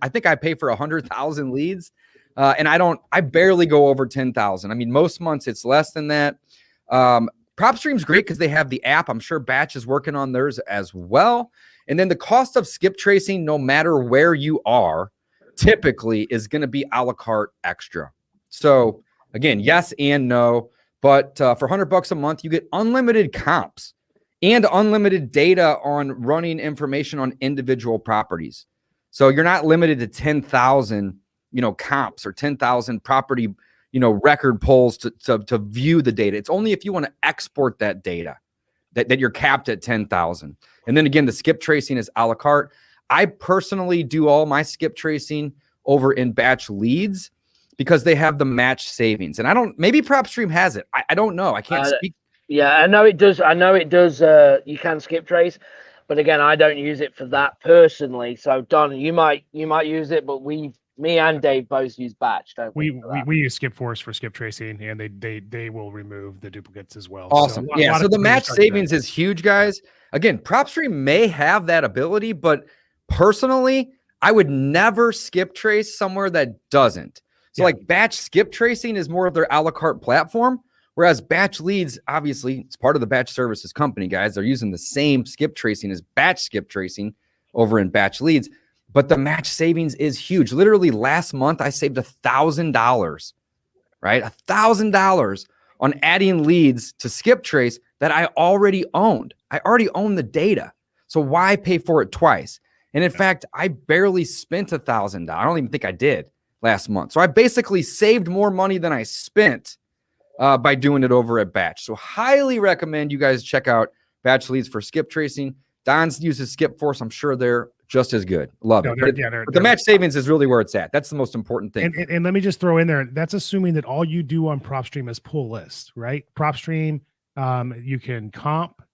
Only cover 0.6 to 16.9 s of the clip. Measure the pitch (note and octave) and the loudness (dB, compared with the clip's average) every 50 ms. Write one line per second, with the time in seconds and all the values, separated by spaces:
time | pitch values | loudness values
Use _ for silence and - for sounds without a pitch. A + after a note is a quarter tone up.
0.6 | D#3 C#3 A#2 G#2 C#3+ D#3 D#3 D#3+ C3 - - A#2 C3+ D#3 D3+ C#3+ C#3+ C3 B2 C3+ | -4 -4 -4 -4 -4 -6 -6 -6 -8 -8 -8 -8 -6 -6 -6 -6 -8 -6 -6 -4
1.6 | D3 E3+ G3 F#3 E3+ - _ _ _ _ _ _ _ _ _ - C3+ C#3 C3+ - | -4 -6 -6 -8 -12 -18 _ _ _ _ _ _ _ _ _ 0 2 2 2 2
2.6 | D#3 D#3 D3+ E3+ F#3 F3 E3 - _ _ - F3 F3+ C3+ B2 E3 F3 F#3+ F#3+ F3+ | 2 2 4 4 4 2 0 -2 _ _ -2 -2 -2 0 2 2 4 4 4 4
3.6 | F3 D#3+ D3+ D3 C#3+ C#3 C#3 C3 C3+ A#2 - C3+ C3 B2+ A#2+ B2 G#2+ G2+ F#2+ F#2 | 4 4 4 4 6 4 4 2 -2 -4 -4 -4 -4 -4 -2 -2 -2 -2 -4 -6
4.6 | F2+ G2+ G#2+ A#2+ A#2+ A#2 A#2+ C#3 E3 F3 - - E3+ E3 D#3 C#3 - - A2+ - | -8 -8 -8 -6 -6 -2 2 2 2 2 0 -4 -6 -6 -6 -6 -6 -8 -10 -8
5.6 | - A#2+ C3 D3+ D#3 D3+ - D#3+ D3+ D3 D3+ D3 D3 D3 - - _ _ _ _ | -2 0 2 2 0 0 -6 -8 -6 -4 -2 -2 -2 -2 -4 -6 _ _ _ _
6.6 | _ _ _ _ _ _ - B2+ B2+ B2 B2 A#2 A#2 A#2 - _ _ _ _ - | _ _ _ _ _ _ 0 2 4 4 4 2 2 -2 -6 _ _ _ _ 0
7.6 | F#3+ A#3 C4+ A#3 - D#4 C#4+ A#3 D#3 - - G3 G3+ - - - F3 D3 C#3+ D#3 | 2 2 2 0 -2 -4 -2 -2 -2 0 0 0 0 0 -4 -4 -2 -2 0 -2
8.6 | D#3 C3+ B2+ B2+ - B2+ C#3 D#3 E3+ - B2 A#2 G#2+ - E3 D#3 C3 - B2+ C3+ | -2 -2 -4 -6 -2 0 0 0 0 -2 -6 -8 -8 -8 -8 -8 -4 -4 -2 -2
9.6 | D3 C#3+ - C#3 A#2 A#2 C3 C#3+ C#3 D#3+ D3 C#3+ C#3 C3 B2+ B2 C3+ C#3+ B2 G2+ | -2 -4 -6 -12 -6 -4 -4 -2 -2 -4 -6 -6 -6 -4 -4 -2 -2 -4 -4 -8
10.6 | - - G2+ G2+ G2 F2+ - F#2 F2 F2 G2+ C3+ F#3 A3+ A#3+ A#3+ A#3+ A#3 _ _ | -10 -8 -8 -8 -8 -8 -12 -16 -8 0 2 2 4 4 2 0 -2 -8 _ _
11.6 | _ _ _ _ _ - C#3+ E3 F#3 F#3+ - - - - A3 B3 - B3 - B3 | _ _ _ _ _ -4 -2 0 0 0 0 -4 -2 0 2 2 2 2 0 -2
12.6 | G3+ - - - - F#3 F#3+ - - G3+ G3+ G3 G3 - G3 F#3+ E3 D3+ D3+ D3 | -2 -2 -4 -2 -2 -2 -2 0 0 2 2 2 0 -2 -4 -4 -2 -2 -4 -2
13.6 | C3+ B2+ C#3 D3 D#3 E3+ E3 C#3+ B2+ A#2+ A#2+ C3+ D3+ F3 E3+ D3 C#3 D3+ D#3 - | 0 0 0 2 2 2 2 0 0 2 4 4 4 4 2 0 -2 -2 -4 -2
14.6 | - - A#2 B2 G#2 E2+ D#2 D#2+ F#2 G2+ - _ _ _ _ _ _ _ _ - | -2 0 2 2 2 2 0 -2 -6 -8 -12 _ _ _ _ _ _ _ _ 2
15.6 | - G3+ A3 G#3+ - D#3 A#2 - - A2+ A2+ G#2+ G#2+ - B2+ A#2 G#2+ G#2 - D3+ | 4 4 4 4 2 0 -2 -2 -4 -4 -2 -2 -2 -4 -4 -6 -6 -6 -6 -6
16.6 | D3+ C3 A2+ C#3 C3+ C#3 | -6 -4 -4 -6 -6 -4